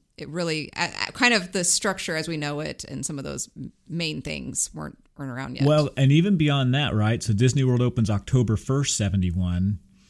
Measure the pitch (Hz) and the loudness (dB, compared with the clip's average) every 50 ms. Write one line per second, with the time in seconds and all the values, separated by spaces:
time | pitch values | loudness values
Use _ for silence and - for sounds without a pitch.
0 | _ _ _ - 156 135 147 180 175 170 156 156 143 - - - 170 170 - - | _ _ _ -16 -14 -10 -6 -6 -4 -2 -2 -4 -6 -8 -6 -6 -6 -6 -6 -6
1 | - - - - 262 240 240 208 180 180 - 196 175 - - - - 208 185 190 | -8 -6 -2 0 2 2 2 2 0 -2 -4 -2 0 2 0 0 0 -2 -2 -4
2 | - - 165 156 156 165 165 156 147 147 147 147 156 156 - - - - 139 135 | -4 -4 -4 -4 -4 -4 -4 -4 -4 -4 -4 -6 -6 -8 -8 -10 -12 -12 -10 -8
3 | 139 - 156 139 135 143 139 - - - - - 131 - - _ _ - 151 170 | -8 -8 -8 -8 -8 -8 -8 -8 -10 -10 -12 -14 -14 -14 -14 _ _ -8 -6 -4
4 | 170 156 156 151 - 147 151 143 123 131 135 - - - - - 76 143 - _ | -4 -4 -6 -6 -8 -8 -8 -8 -8 -8 -6 -6 -6 -6 -6 -12 -12 -12 -14 _
5 | _ _ _ - 139 135 120 127 135 - 127 127 139 143 151 151 147 - - - | _ _ _ -12 -10 -10 -8 -8 -10 -8 -2 0 2 4 4 4 2 0 2 4
6 | 135 135 143 156 170 208 202 156 156 147 143 139 131 123 127 143 147 113 - 107 | 4 6 6 6 6 4 4 2 2 2 2 2 2 2 2 2 0 0 0 2
7 | 107 107 117 101 - - 110 98 123 127 120 143 131 127 123 120 123 123 - - | 2 2 0 0 0 0 2 4 4 4 4 4 2 4 4 4 2 2 2 2
8 | 113 98 104 101 - - - 127 117 101 110 104 - - 131 139 143 - - - | 0 2 0 -2 -2 2 2 2 4 4 2 0 0 0 0 0 0 0 0 0
9 | 107 98 95 98 90 90 85 92 90 87 87 90 92 101 104 - - - _ _ | 0 0 2 2 2 2 0 0 0 0 0 0 0 0 0 -2 -6 -16 _ _
10 | _ _ | _ _